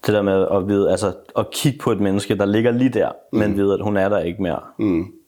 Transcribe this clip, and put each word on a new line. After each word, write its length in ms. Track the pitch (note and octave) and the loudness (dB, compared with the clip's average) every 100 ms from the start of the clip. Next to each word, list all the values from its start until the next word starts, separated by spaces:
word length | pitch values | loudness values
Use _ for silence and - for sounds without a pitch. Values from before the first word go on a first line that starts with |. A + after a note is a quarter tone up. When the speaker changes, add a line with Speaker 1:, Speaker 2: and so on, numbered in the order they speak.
| - | 2
Speaker 1:
Det 80 | |
der 80 | G#2+ | 2
med 240 | G2+ F#2+ F#2+ | 2 2 2
at 160 | G2 F#2+ | 0 0
vide, 220 | G2+ G2 | 0 2
altså, 220 | F#2+ G#2 - - - | 0 -2 -6 -8 -4
at 120 | G#2 | -4
kigge 280 | - D3+ B2 | 0 -2 0
på 120 | - | -2
et 80 | G#2 | 0
menneske, 340 | G2+ G2 - | 0 0 -2
der 100 | G2+ | 0
ligger 260 | G2+ G#2 A#2 | 2 2 2
lige 200 | A#2+ C3 | 2 2
der, 180 | A#2 D#2+ - - | 2 -2 -2 -6
men 180 | A2 G#2 | 0 0
Speaker 2:
Mm. 60 | G2 | 2
Speaker 1:
vide, 180 | G2 | 0
at 60 | G2 | 0
hun 160 | G2+ G2+ | 0 0
er 120 | F#2+ | 0
der 100 | G#2 | 0
ikke 240 | E2 F2 | -2 -4
mere. 180 | F#2 D2+ - - | -4 -4 -8 -4
Speaker 2:
Mm. 260 | G#2+ E2 F#2+ - | 0 0 -2 -12